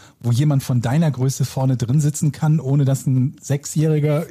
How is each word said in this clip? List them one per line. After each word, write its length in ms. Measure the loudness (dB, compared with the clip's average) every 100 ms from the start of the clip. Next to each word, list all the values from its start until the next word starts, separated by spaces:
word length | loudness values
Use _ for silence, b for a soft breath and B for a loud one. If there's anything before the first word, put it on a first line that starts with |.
| B B
wo 120 | -2
jemand 300 | 2 2 2
von 200 | 0 -2
deiner 280 | 0 0 0
Größe 360 | 0 -2 -2 -4
vorne 320 | -2 0 0
drin 240 | 0 0
sitzen 280 | 0 0 -2
kann, 300 | 0 0 0
ohne 240 | 2 0
dass 220 | 2 0 0
ein 300 | 0 0 -4
Sechsjähriger 880 | -6 -6 -4 -2 0 2 2 0 -4